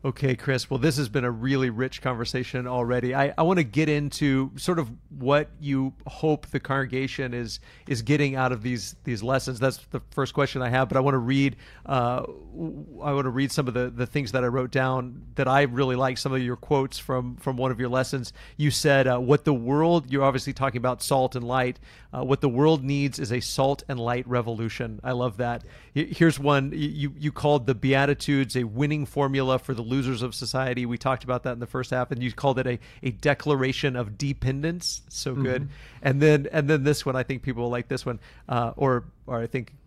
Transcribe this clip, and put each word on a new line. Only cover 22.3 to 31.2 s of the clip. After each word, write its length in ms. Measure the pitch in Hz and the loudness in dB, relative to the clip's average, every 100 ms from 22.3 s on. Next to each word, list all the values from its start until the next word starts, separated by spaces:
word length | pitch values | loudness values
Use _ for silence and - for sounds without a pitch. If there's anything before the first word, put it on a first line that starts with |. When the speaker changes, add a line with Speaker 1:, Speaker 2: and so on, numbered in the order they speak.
| 135 | 2
Speaker 1:
the 100 | 143 | 2
world 340 | 120 151 156 | 4 6 4
needs 360 | 131 143 143 - | 2 0 0 -2
is 140 | 123 | -4
a 80 | 123 | -2
salt 420 | - - 135 139 - | -2 0 0 0 -4
and 100 | 127 | -4
light 280 | 117 123 120 | -2 -4 0
revolution." 720 | 123 113 110 113 - 120 107 | -2 -2 -4 -6 -4 -8 -6
I 80 | 123 | -4
love 240 | 123 123 101 | -2 -2 -2
that. 280 | 120 120 - - - 139 | -4 -4 -10 -20 -6 -4
H-, 220 | 165 160 | -4 4
here's 220 | 165 139 | 4 6
one 300 | 139 143 135 | 2 2 2
y-, 80 | 156 | -4
you, 360 | 147 151 143 - | -4 -2 -6 -4
you 140 | 151 | -6
called 340 | - 151 147 117 | 0 2 4 2
the 100 | 117 | 0
Beatitudes 800 | 131 135 139 139 - 139 127 127 | 2 4 4 2 2 2 2 -2
a 80 | |
winning 420 | 117 110 143 151 135 | -4 -2 0 0 -2
formula 540 | 147 139 135 131 131 | 0 0 2 2 0
for 140 | - | 0
the 140 | 117 113 | -6 -2
losers 340 | 131 127 120 | -2 0 -2
of 140 | 123 - | -4 -6
society. 500 | 120 131 131 123 120 | -4 -2 -2 -2 -4
We 120 | 120 | -2
talked 260 | 139 127 | -2 -2